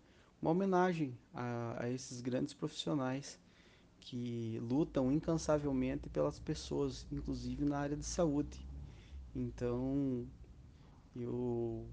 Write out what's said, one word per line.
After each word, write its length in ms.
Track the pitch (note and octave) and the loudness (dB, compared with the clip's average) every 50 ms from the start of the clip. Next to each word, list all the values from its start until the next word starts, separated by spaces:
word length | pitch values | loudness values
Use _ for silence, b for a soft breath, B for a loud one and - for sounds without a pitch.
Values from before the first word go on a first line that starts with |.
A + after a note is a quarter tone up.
| b b b b b b b b | b b b b b b b b
uma 100 | - D3+ | 2 4
homenagem 680 | E3 F#3 G3 G3 F#3 F3+ F3+ F#3 F3 D#3+ D3+ C3 B2 - - - - | 4 4 4 6 6 6 6 6 4 2 0 0 -2 -6 -12 -12 -8
a, 520 | - B2 A#2+ A#2+ A#2+ A#2 A#2 A#2+ - A#2+ | -4 -2 -2 -2 -2 -2 -2 -2 -2 -2
a 60 | A#2+ | -2
esses 300 | B2+ B2+ - - C3 A#2+ | -2 -2 -4 -8 -8 -6
grandes 340 | B2 B2+ A#2+ C3 C#3+ C#3+ - | -2 0 0 0 0 -2 -2
profissionais 840 | - E3 D3+ - - - E3+ D#3+ C#3+ C3 B2+ C3 C#3 - - - - - b b b b b b b b b b - | -4 -6 -4 -4 -4 -2 0 2 2 2 0 0 -2 -4 -8 -12 -16 -18 b b b b b b b b b b -20
que 580 | - - B2+ A#2+ A#2+ A#2+ A#2+ A#2 A2+ A2+ A2+ A#2 A#2+ | -12 -8 -4 -4 -2 -2 -2 -2 -2 -2 -2 -2 0
lutam 500 | A2+ B2+ C#3+ D#3+ - - C#3 C3 B2+ C#3 | 2 4 4 4 4 4 4 4 6 4
incansavelmente 960 | D#3+ - - E3 D#3 - - D3+ D3 D3 C#3+ C3+ C3 B2+ C3 C#3 C#3+ - - | 4 4 4 2 2 4 4 4 4 4 2 2 2 2 2 0 -2 -4 -2
pelas 300 | - D#3 D3 D3 D3 - | 0 2 2 2 0 -2
pessoas, 680 | - - D#3 - - - C#3+ C#3+ C#3+ C3+ B2+ C3 - - D3 | -4 -4 -4 -4 -4 -2 0 0 0 0 -2 -4 -8 -6 -6
inclusive 520 | C#3+ - C#3+ C3+ B2 A#2+ B2 B2+ C#3 D3 | -4 -2 -2 -4 -4 -2 -4 -2 0 0
na 140 | D3 C#3+ C#3+ | 0 2 0
área 180 | C#3+ C#3+ D3 | 0 -2 -2
de 80 | D3 D3 | -2 -4
saúde. 640 | - - - F3 D#3 C#3+ D3 D3 - - - - - - - B B B B B B B B B - - | -2 0 2 2 4 4 2 0 -2 -4 -10 -12 -12 -12 -12 B B B B B B B B B -8 -4
Então, 920 | C3 B2+ A#2+ - - B2 A#2+ A#2+ B2 C3 C3+ C#3 C#3+ C#3 C3+ B2+ A#2+ A#2+ B2 - - - - - - - - B B B B B B B - - | -4 -4 -4 -2 -2 -2 0 0 0 0 0 0 2 2 2 0 0 -2 -6 -10 -14 -18 -18 -18 -18 -20 -20 B B B B B B B -12 -8
eu, 720 | B2+ A#2+ B2 B2 B2 B2 B2 A#2+ A#2 A#2 A#2 A2+ A2+ A2+ A2+ | -6 -4 -4 -2 0 0 0 0 0 0 0 -2 -4 -6 -8